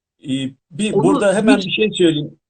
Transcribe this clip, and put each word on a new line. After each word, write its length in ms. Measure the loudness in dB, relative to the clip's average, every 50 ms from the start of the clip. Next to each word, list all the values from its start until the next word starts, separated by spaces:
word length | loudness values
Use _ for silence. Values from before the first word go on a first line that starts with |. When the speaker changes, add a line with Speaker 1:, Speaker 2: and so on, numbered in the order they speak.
| _ _ _ _ _
Speaker 1:
Ee, 260 | -8 -6 -6 -6 -8 -10 _ _ _
bir, 220 | -10 -6 -6 -2 0
Speaker 2:
Onu 100 | 0 2
Speaker 1:
burada 300 | 2 2 2 2 2 2
hemen 240 | 2 4 2 2 2
Speaker 2:
bir 60 | 2
Speaker 1:
bir 60 | -4
şey 200 | -4 -2 -2 -4 0
söyleyeyim, 460 | 2 2 2 2 0 -6 -8 -14 _ _